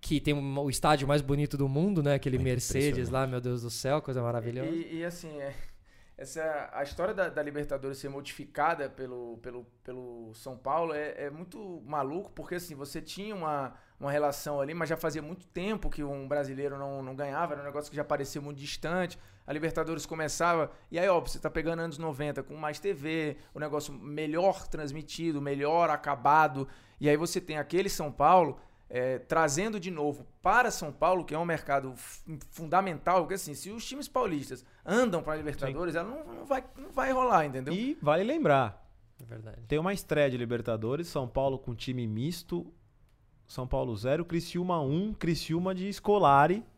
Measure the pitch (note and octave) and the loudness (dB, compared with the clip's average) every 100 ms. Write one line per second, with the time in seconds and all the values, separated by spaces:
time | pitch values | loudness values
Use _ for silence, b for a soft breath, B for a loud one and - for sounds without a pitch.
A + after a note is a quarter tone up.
0 | - D3 D3+ D3 C#3 C3+ C#3 B2+ D#3+ D3+ | 0 0 2 0 0 -2 -2 2 4 4
1 | C#3 D3 C3+ C#3+ D3 C#3 C#3 C3+ F#3 F#3 | 4 2 4 2 2 2 0 2 2 2
2 | C#3+ C#3 C#3+ B2+ C3 B2 - C3+ D3 B2+ | 4 2 2 0 2 0 0 2 2 2
3 | A#2+ C3 C3+ B2 B2 B2 A#2 A#2 C3 D3 | 0 0 0 -2 -2 -4 -4 -4 0 0
4 | D3+ C3 A#2+ A#2+ A2+ A#2+ C3 E3 E3 E3 | 0 -2 0 -2 -4 -4 -4 -4 -6 -6
5 | E3+ F3 E3+ D3+ C#3 C#3 - - b b | -6 -8 -12 -8 -8 -6 -8 -10 b b
6 | b - C3+ D#3+ D#3+ D3+ C3 - C#3+ - | b -16 -12 -6 -4 -4 -6 -6 -6 -2
7 | F3 F#3 F3 D3 D3 C#3+ D3 C#3 C3+ C3+ | -2 0 -2 0 -4 -4 -4 -4 -6 -8
8 | C#3+ C#3 C#3 - C#3+ - D3 E3 C3+ C3+ | -8 -10 -10 -12 -12 0 0 0 -4 -6
9 | C3 B2 A#2+ A#2 B2 B2 A#2 _ - B2+ | -10 -8 -10 -12 -12 -12 -16 _ -12 -12
10 | B2 A#2+ A2+ A2 C3+ B2 B2+ D3+ E3 D3 | -12 -14 -14 -14 -14 -8 -2 0 0 -2
11 | D3+ - C#3+ D3 F3+ G3 G3+ E3+ A2+ D3+ | -4 -6 -8 -8 -14 -12 -12 -12 -4 -2
12 | C3+ E3 G3+ - D3+ F3 F3 C#3+ C#3 D#3+ | 0 -2 -8 -12 -8 -8 -8 -12 -10 -10
13 | - - G#3 G3+ D#3+ D3 C3 b b b | -10 -10 -8 -4 -2 -2 -4 b b b
14 | C#3 D3 D3 C#3 - D3 C#3 E3 D#3+ D#3+ | -2 2 2 0 -4 -2 -2 -2 -2 0
15 | E3 D#3 D3+ F3+ - - F#3 G#3+ - - | -2 -4 -8 -12 -10 -6 -2 0 0 -2
16 | C#3+ C#3+ C3+ D3 C3+ C3+ C#3+ C#3 C#3 C#3 | -4 -4 0 0 0 -2 -4 -4 -6 -6
17 | C3 C3 C#3+ C#3 E3+ D3 C#3+ C#3 D3 D3+ | -8 -6 -4 -2 -2 -2 -6 -6 -6 -6
18 | D3 D3 C3+ D#3 C#3+ D3 C#3+ - D#3 F3 | -2 0 -2 -6 -8 -10 -10 -6 -2 0
19 | F3 - b b b D3+ D#3+ E3 D#3+ D#3+ | -2 -4 b b b -2 -2 0 -2 -4
20 | - D#3+ D#3 - E3+ E3+ D3+ B B E3 | -6 -4 -4 2 2 4 2 B B 0
21 | F#3+ F3 - - G#3 E3+ D#3 E3 E3 C#3+ | 4 4 2 -4 -4 -2 -2 -2 -4 -4
22 | E3 C3+ D3 C#3+ - D3+ D3+ D3 G3+ F3 | -6 -4 -4 -4 -8 -6 -6 -4 -4 -4
23 | C#3+ D#3+ D3+ C#3 B - D3+ D3 D3 C#3 | -2 -2 -2 -4 B -8 -4 -4 -4 -10
24 | C#3+ D3 D#3 D#3+ F#3+ - - F3 D3 D3 | -10 -6 -2 2 2 2 -4 -6 -4 -8
25 | D3+ - E3 D3 C#3+ C#3 C#3+ E3 E3+ D3 | -10 -4 -2 0 -2 0 2 4 4 4
26 | D3 C3+ C3 D#3 D#3 C#3 C3+ B B B | 0 2 6 8 8 4 -6 B B B
27 | C#3+ D3 E3+ F#3 - D#3 C#3+ F3 F#3+ - | 4 4 4 -2 -4 -4 0 0 0 0
28 | D#3 A#2 D3 F#3 D#3 B2+ b b b B2 | -4 4 8 10 8 0 b b b -2
29 | B2+ B2+ - D#3+ D#3 C#3 G#3+ G#3+ F3 E3 | 0 -2 0 4 4 4 0 -2 -6 -2
30 | D3 D3 - - F3+ A3 B3 - D#3+ B2 | -2 -2 -12 -2 4 6 6 2 -6 2
31 | D#3+ F#3 D3 D3+ E3+ D#3 - C#3 C3 B2 | 4 4 0 -2 0 -2 2 0 0 -10
32 | - - - D3+ - - D#3+ F3 G3 D3+ | -14 -14 -12 -12 -12 -12 0 2 2 -2
33 | F3+ F#3 D#3 F#3+ D#3 C#3 F#3 A3+ - C4+ | 2 2 2 -4 -6 -10 -10 -10 -10 -10
34 | C#4+ C4 A#3 D3+ C3 B2+ - b - G#3 | -4 0 0 -2 -4 -12 -14 b 0 4
35 | B3 E3+ D3+ D#3 D3+ - C3+ C3+ F3 D#3+ | 4 2 -2 -4 -4 -4 -4 -2 -2 -2
36 | F#3 C#4 D#4+ E4+ - C4+ C4 - C#4+ - | -4 -8 -10 -12 -4 -4 -4 -16 -8 -2
37 | C4 C4 B3+ G3 D3+ C3 C3 F3+ B3 E4 | 2 4 6 6 4 -2 -2 -2 -2 0
38 | C#3+ D#3 G#3 D#4+ A3 C#3 A#2+ - - - | 4 4 4 2 6 6 4 -2 -20 -20
39 | - _ A#2 A2+ A2 A2 A2+ D3 E3+ G3+ | -20 _ -16 -14 -14 -14 -2 0 2 -2
40 | - D3+ C#3+ B2 A#2+ A#2+ A#2 A2+ A2 C#3+ | 0 4 4 2 -2 -2 0 -2 0 -2
41 | E3+ D3+ B2+ C3+ C3+ C3 C3 A#2 - B2+ | -2 -4 -2 0 0 0 -6 -8 -4 -2
42 | A#2 G#2+ C#3 E3+ - F3 F3 - _ _ | -2 -2 -2 -4 -4 -6 -6 -14 _ _
43 | _ _ _ _ _ - B2+ C3+ C3 G#2+ | _ _ _ _ _ -10 -2 0 0 -2
44 | A#2+ D3+ E3+ E3 E3+ F3 F3+ F3 C3+ D3+ | 0 0 0 -2 -2 -4 0 0 2 0
45 | G#3 G#3 E3+ E3 - D#3+ F3+ F#3 F#3+ G3+ | 0 -2 0 0 0 0 0 -2 -4 -4
46 | - G#3 D#3+ C#3 D3+ G3 - | 4 6 10 10 8 6 -2